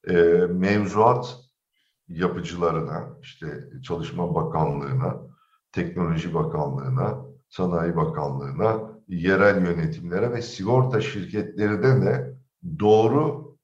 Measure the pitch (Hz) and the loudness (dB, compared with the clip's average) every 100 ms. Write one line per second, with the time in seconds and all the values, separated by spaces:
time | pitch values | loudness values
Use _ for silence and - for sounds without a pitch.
0 | - 90 85 87 87 90 95 104 98 104 | 2 4 6 6 4 2 2 2 2 4
1 | 113 127 - - _ _ _ _ _ _ | 4 4 -2 -12 _ _ _ _ _ _
2 | _ 82 87 87 82 87 85 80 73 82 | _ -2 -2 -2 -8 -2 0 0 -4 -8
3 | - - - - 78 67 - - - 82 | -10 -18 -20 -14 -12 -12 -16 -18 -8 -8
4 | 80 87 85 80 80 80 73 71 69 65 | -6 -6 -4 -2 -2 -2 -2 -2 -4 -2
5 | 87 - - _ _ _ _ - 85 87 | -2 -6 -14 _ _ _ _ -6 -6 -4
6 | 85 80 87 82 78 78 71 67 67 65 | -2 -2 -2 -4 -4 -4 -4 -4 -4 -2
7 | 107 - - - _ - 90 85 85 82 | -2 -4 -12 -20 _ -6 -2 -2 -2 -2
8 | 78 76 73 67 69 73 110 113 - - | -2 -2 -6 -6 -8 -2 0 0 -6 -16
9 | - 90 90 95 101 92 87 85 80 78 | -8 -2 2 6 6 4 0 0 -2 -4
10 | 87 90 120 120 110 - 95 127 127 107 | -6 -2 -2 -2 -6 -6 2 2 4 0
11 | - 101 90 107 - - 104 101 - - | -2 -6 -6 -6 -6 -2 0 2 4 4
12 | 95 123 - - _ _ 87 78 104 110 | 2 0 -4 -14 _ _ -12 0 6 6
13 | 113 139 156 135 - _ | 6 4 0 -4 -14 _